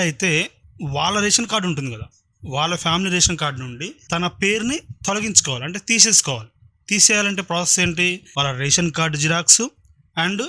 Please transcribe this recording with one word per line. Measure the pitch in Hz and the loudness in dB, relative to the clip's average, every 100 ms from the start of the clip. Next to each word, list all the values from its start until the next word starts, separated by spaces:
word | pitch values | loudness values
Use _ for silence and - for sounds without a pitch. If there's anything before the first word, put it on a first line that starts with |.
| 175 | 0
అయితే | 147 185 156 208 _ - - 151 139 | 0 0 0 -2 _ -20 -10 -6 -2
వాళ్ళ | 170 208 208 | 0 2 2
రేషన్ | 214 233 | 2 2
కార్డు | 220 180 | -2 0
ఉంటుంది | 147 135 110 | -2 -6 -8
కదా, | - _ _ _ - 131 | -14 _ _ _ -8 -2
వాళ్ళ | 160 175 | 0 0
ఫ్యామిలీ | 165 170 190 180 | 0 0 2 2
రేషన్ | 165 156 | 2 0
కార్డు | 151 135 127 | -4 -4 -10
నుండి | 120 180 - - | -10 -12 -14 -6
తన | 170 175 - | -2 -2 -2
పేరుని | 196 214 226 320 - - - | -2 0 -2 -4 -8 -8 -4
తొలగించుకోవాలి, | 202 214 180 - 123 143 | -2 0 0 0 -2 -6
అంటే | 196 - | -8 0
తీసేసుకోవాలి. | 226 214 202 - 120 110 _ - _ - | 4 4 4 2 -2 -8 _ -20 _ -4
తీసేయాలంటే | 202 - 214 202 196 190 | 4 4 4 0 -2 -4
ప్రాసెస్ | 170 175 - 175 | -2 0 2 2
ఏంటి? | 170 180 180 - 139 | 2 0 -2 -6 -2
వాళ్ళ | 143 127 | -2 -2
రేషన్ | 139 160 170 156 | 0 2 0 0
కార్డు | 160 147 156 | -2 0 0
జిరాక్స్ | 170 165 - 247 - _ _ _ 165 | 0 4 2 2 -8 _ _ _ -2
and | 170 202 | -2 -2